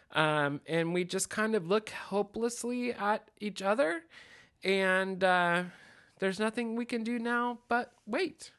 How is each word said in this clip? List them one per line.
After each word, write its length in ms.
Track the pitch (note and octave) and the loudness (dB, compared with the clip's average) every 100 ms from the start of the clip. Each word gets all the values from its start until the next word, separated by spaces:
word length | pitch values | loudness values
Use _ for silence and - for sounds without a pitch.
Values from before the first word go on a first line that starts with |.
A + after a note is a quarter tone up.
| _ | _
Um, 480 | D3+ D#3 D3+ C#3+ C#3+ - | 0 2 2 0 -2 -2
and 260 | E3 E3 | 0 0
we 100 | F3+ | 0
just 260 | F3+ F#3+ - | -2 -2 -4
kind 240 | - A3 | -2 0
of 120 | A3 E3 | 0 2
look 240 | G#3 G#3+ | 0 0
hopelessly 1040 | - - G3 G3+ A3 A#3 A#3 A#3 B3 B3 | -12 -4 -2 -2 -2 -4 -4 -6 -2 -4
at 380 | A3+ G3+ G#3+ - - | -2 0 0 -4 -10
each 220 | G#3 F#3+ | -8 -2
other. 400 | G3 A3 D#4 E4 - - - - - _ | 0 2 2 0 -8 -20 -20 -20 -20 _
And, 580 | F#3 G3 F#3+ F#3 F#3+ F#3 | 0 2 4 2 0 2
uh, 400 | F#3 F3+ F3 F3 F3+ - - - - - | 4 4 4 2 0 -10 -20 -20 -20 -4
there's 200 | F#3+ F#3+ | -2 0
nothing 380 | A3 A#3 A3+ A#3 | -2 -2 -4 -4
we 80 | A#3+ | -2
can 180 | A#3+ | -4
do 140 | A3+ A#3+ | -2 -2
now 400 | A#3 A#3+ B3 A#3 - | 0 0 0 -4 -2
but 240 | A#3+ A#3+ _ - | 0 0 _ -6
wait. 460 | C4 F#4 - - | -2 -2 -6 -20